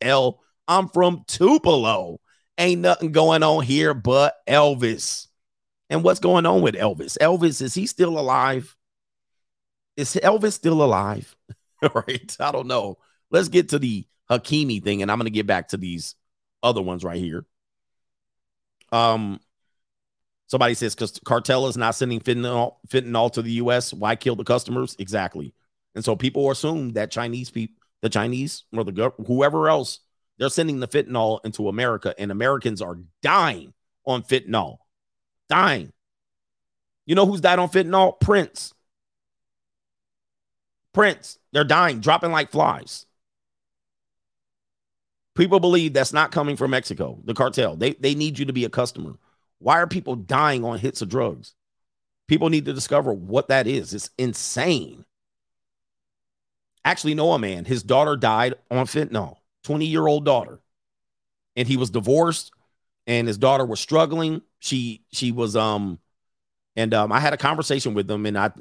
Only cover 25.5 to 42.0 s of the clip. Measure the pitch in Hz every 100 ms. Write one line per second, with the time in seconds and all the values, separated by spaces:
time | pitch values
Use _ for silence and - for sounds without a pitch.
25.5 | _ _ _ _ 110 110 104 131 139 139
26.5 | 131 156 160 127 113 107 - 120 120 123
27.5 | 117 110 _ _ _ 110 104 117 127 147
28.5 | - - - 147 95 123 - 110 123 147
29.5 | 160 156 156 123 - _ _ _ - 135
30.5 | - 165 139 123 147 - 123 110 110 110
31.5 | 107 104 104 123 110 98 - 101 101 123
32.5 | 135 120 98 90 87 87 _ 143 190 160
33.5 | 95 - _ _ _ 135 127 - 131 123
34.5 | 110 80 - _ _ _ _ _ _ -
35.5 | 160 190 123 73 _ _ _ _ _ _
36.5 | _ _ _ _ _ - 180 196 196 175
37.5 | 180 175 185 170 190 190 - - 202 160
38.5 | - - _ _ _ _ _ _ _ _
39.5 | _ _ _ _ _ _ _ _ _ _
40.5 | _ _ _ _ - 208 156 - - _
41.5 | 147 143 156 175 120